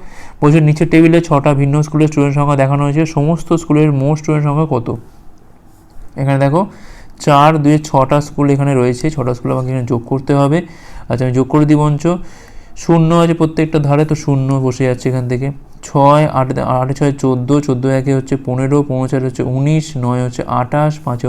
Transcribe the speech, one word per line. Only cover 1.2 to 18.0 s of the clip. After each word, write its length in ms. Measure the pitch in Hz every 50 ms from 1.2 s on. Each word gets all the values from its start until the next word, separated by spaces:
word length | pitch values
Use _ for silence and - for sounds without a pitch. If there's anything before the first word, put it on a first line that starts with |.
| 170 -
ছটা 220 | 151 139 135 156 147 139
ভিন্ন 140 | 143 139 139 151 151
স্কুলের 220 | 151 - 151 156 151
স্টুডেন্ট 240 | 151 147 143 143 139 147
সংখ্যা 180 | 147 143 147 139 135
দেখানো 200 | 135 143 143 143
হয়েছে, 160 | 143 143 156 160 156 -
সমস্ত 320 | 143 143 151 170 156 - - - - -
স্কুলের 280 | - 147 151 156 156 143 135
মোট 140 | 135 143 156 151
স্টুডেন্ট 240 | 151 - 151 151 147 147
সংখ্যা 180 | 143 151 160 151 143
কত? 140 | 123 117 - 120 117 - - - - - - - - - - - - - - - - - - - - - - - -
এখানে 180 | 139 135 139 135 139
দেখো 160 | 139 143 170 202 202 - - - - - - - - - - -
চার, 260 | 151 147 143 143 156 160 156 143
দুয়ে 160 | 143 151 151 151 -
ছটা 300 | - 139 131 - 151 147 143
স্কুল 200 | - - - 143 143 139
এখানে 180 | 139 139 143 139 131
রয়েছে, 240 | 123 127 123 123 - 156 151
ছটা 180 | - 123 123 123
স্কুল 140 | 123 - 131 131
আমাকে 140 | 131 127 127 131
এখানে 140 | 131 123 117 139
যোগ 100 | 117 117 -
করতে 220 | 135 135 - - 143 139
হবে। 180 | 139 139 151 175 175 - - - - - - - - -
আচ্ছা, 120 | 120 120 127
আমি 80 | 127 123 127
যোগ 80 | 131 127 151
করে 120 | 151 151 151
দিই 100 | 151 147 147
বঞ্চ। 220 | 151 147 139 - 170 180 180 - - - - - - - - - - - - -
শূন্য 260 | - 165 170 160 160 170 170 170
আছে 120 | 170 165 165
প্রত্যেকটা 380 | 165 156 156 156 156 156 156 160 147
ধারে, 180 | 143 143 143 156 151
তো 40 | 151 151 -
শূন্য 240 | - 139 135 131 131 135 135 131
বসে 180 | 131 123 - 135 127
যাচ্ছে 180 | 123 123 - 131
এখান 140 | 127 131 127 123 127
থেকে। 140 | 123 135 139 143 - - - - - -
ছয়, 380 | - - 143 139 139 147 151 156 151 - 131
আট, 100 | 131 127 135 135 127 - 127 127
আটে 140 | 127 131 139 -
ছয় 140 | 143 143 139 143 -
চোদ্দো, 320 | 131 131 127 123 123 143 147 143
চোদ্দো 220 | - 131 123 123 135 135
একে 140 | 131